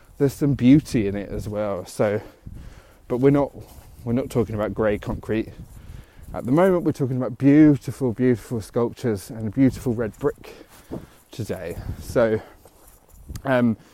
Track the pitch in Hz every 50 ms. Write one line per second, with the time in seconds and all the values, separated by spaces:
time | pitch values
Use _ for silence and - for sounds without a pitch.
0 | - - - - 143 139 - - 156 143 135 113 123 123 135 156 - - - 131
1 | 104 98 98 101 98 - - 104 98 107 104 104 107 104 98 90 95 - - -
2 | 120 107 101 107 - - - _ - - - - - - - - - - - -
3 | _ - 127 120 131 139 139 143 143 - - - 113 - - - - - - -
4 | - 120 117 123 - - - 127 110 92 110 104 104 101 98 - 113 107 104 104
5 | - - 110 98 - - 110 110 - - - - - - - - - - - -
6 | - - - - - - - - - 110 131 160 180 196 185 175 160 160 143 -
7 | 147 120 131 127 127 110 110 - 131 139 139 151 156 151 147 131 - - 113 -
8 | 139 127 107 - 123 127 123 113 - - 127 113 104 - - 123 117 117 - -
9 | - 123 107 98 - - 127 110 110 110 101 135 139 127 - - - 135 113 110
10 | 117 107 - - - 147 - - - - - - - _ - - - - - -
11 | - - - - _ _ - - 107 - - 90 90 85 85 - - - - -
12 | - - - 131 117 113 110 - - - - - - - _ _ - - - _
13 | _ _ - - - - - - - 135 131 123 120 117 110 - - -